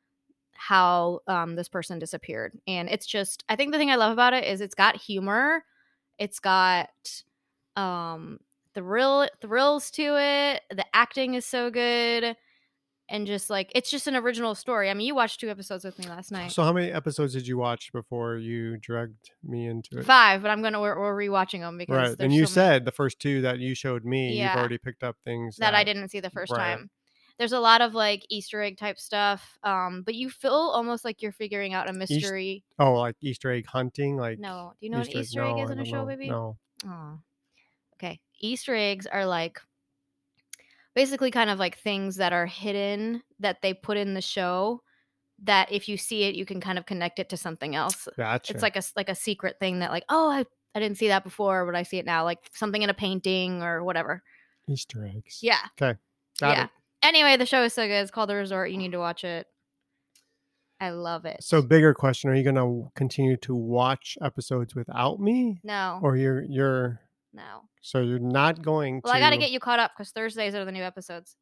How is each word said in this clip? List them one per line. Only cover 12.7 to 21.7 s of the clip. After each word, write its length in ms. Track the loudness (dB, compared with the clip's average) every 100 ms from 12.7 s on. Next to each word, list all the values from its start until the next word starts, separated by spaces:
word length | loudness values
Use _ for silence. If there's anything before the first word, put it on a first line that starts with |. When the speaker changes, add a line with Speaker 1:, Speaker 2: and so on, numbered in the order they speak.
| _ _ _ -10
Speaker 1:
and 160 | -8 -4
just, 240 | -4 -2
like, 200 | -4 -2
it's 160 | -2 -2
just 160 | -4 -2
an 100 | 0
original 380 | 0 -2 -4
story. 340 | -4 -2 0 0
I 60 |
mean, 120 | -2 -2
you 60 |
watched 240 | 0 0 -2
two 100 | -8
episodes 340 | -8 -10 -10
with 140 | -10 -12
me 80 | -14
last 240 | -14 -10
night. 200 | -8 -4
Speaker 2:
So 100 | 2
how 100 | 4
many 180 | 2 0
episodes 440 | -2 -4 -2 -2
did 120 | -2 -4
you 120 | -2
watch 340 | -2 -2 -6
before 440 | -10 -8 -6 -4 -6
you 420 | -6 -6 -6 -8
dragged 540 | -6 -6 -6 -10 -20 _
me 240 | -10 -6 -6
into 320 | -6 -8 -6
it? 80 | 6
Speaker 1:
Five, 340 | 8 8 4
but 100 | 0
I'm 120 | -2
gonna, 180 | -2 -2
we're, 180 | -2 -2
we're 160 | -2 -2 0
rewatching 320 | 0 0 -4
'em 100 | -10